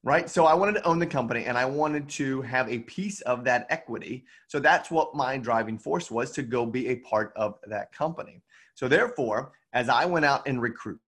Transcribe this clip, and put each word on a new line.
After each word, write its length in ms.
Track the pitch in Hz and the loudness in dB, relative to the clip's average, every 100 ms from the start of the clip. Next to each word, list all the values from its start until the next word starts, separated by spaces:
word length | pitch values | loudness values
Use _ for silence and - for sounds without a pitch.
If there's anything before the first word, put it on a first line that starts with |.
right? 260 | 127 156 170 | 4 2 2
So 160 | - | 4
I 80 | 160 | 6
wanted 220 | 165 202 | 6 4
to 120 | 208 170 | 2 2
own 120 | 165 | 2
the 80 | 170 | 2
company 400 | 143 117 120 107 | -2 -2 -2 0
and 100 | 123 | 0
I 80 | |
wanted 460 | 131 143 151 147 143 | 0 0 0 -2 -6
to 320 | - 139 135 | -6 -4 -4
have 280 | 120 127 120 | 0 0 0
a 100 | 120 | -2
piece 420 | 117 - 202 196 | -6 -8 -8 -6
of 200 | - 123 | -2 -2
that 220 | 123 123 - | 2 0 0
equity. 560 | 160 - 110 - 127 _ - _ | -6 -4 -10 -8 -12 _ -20 _
So 120 | 147 | 2
that's 300 | 143 - - | 4 4 2
what 240 | 165 160 | 0 0
my 240 | 147 127 135 | -2 -2 -2
driving 400 | 117 113 110 110 | 0 0 0 -6
force 320 | - 175 - | -4 -4 -2
was, 200 | 113 131 | -4 -4
to 100 | - | -4
go 240 | 123 123 117 | -4 -2 -2
be 220 | 123 120 | -2 -2
a 80 | 123 | -4
part 360 | - 107 110 - | 0 0 0 -2
of 220 | 107 104 104 | -4 -4 -10
that 220 | 107 - | -8 -8
company. 520 | - 156 170 - 90 _ _ _ | -6 -6 -4 -14 -18 _ _ _
So 120 | - 127 | -6 2
therefore, 640 | 160 233 - 123 107 135 _ _ | 2 2 -2 -2 -2 -4 _ _
as 160 | 123 123 | -4 2
I 160 | 123 | 2
went 220 | 170 175 147 | 4 2 2
out 200 | 139 139 | 2 0
and 140 | 127 | -2
recruited 400 | 117 113 113 80 _ | -4 -6 -12 -12 _